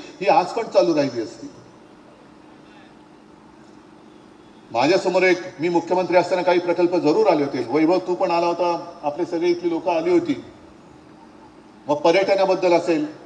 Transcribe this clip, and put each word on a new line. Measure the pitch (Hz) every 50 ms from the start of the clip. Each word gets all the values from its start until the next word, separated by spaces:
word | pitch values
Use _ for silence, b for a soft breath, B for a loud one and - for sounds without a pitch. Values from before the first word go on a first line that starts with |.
| B B B -
ही | 185 196
आज | 190 165 180
पण | - - 240 220 185
चालू | - 294 175 175 156
राहिली | 151 139 131 120 120
असती. | 107 - - - - - - - - - - - - - - - - - - - - - - - - - - - - - - - - - - - - - - - - - - - - - - - - - - - - - - - - - - - - - - - - - - - - -
माझ्यासमोर | - 117 131 151 196 185 - 190 180 185 185
एक, | 185 175 - - - - -
मी | 156 180
मुख्यमंत्री | 175 170 165 - 185 185 185 - 175 180
असताना | 175 - 190 180
काही | 175 180 175 175
प्रकल्प | 170 170 170 175 180 170 185
जरूर | 170 143 151 165 214 220 196
आले | 165 151 143
होते. | 135 - 127 113 113
वैभव, | 135 156 160 156 185 180
तू | 180 180 180
पण | - 196 180
आला | 170 170 175 170
होता, | 170 170 180 175 165 156 143 - - - -
आपले | 147 147 175 175
सगळे | - 180 160 170 180
इथली | 175 175 180 170
लोकं | 165 156 160 185
आली | 170 160 160 180
होती. | 180 170 175 156 135 117 - - - - - - - - - - - - - - - - - - - - - - - - - - - - - -
मग | -
पर्यटनाबद्दल | 190 - 165 165 190 190 208 196 190 190 190 185 160 180 180 175
असेल, | 160 - - 165 151 151 151 - - -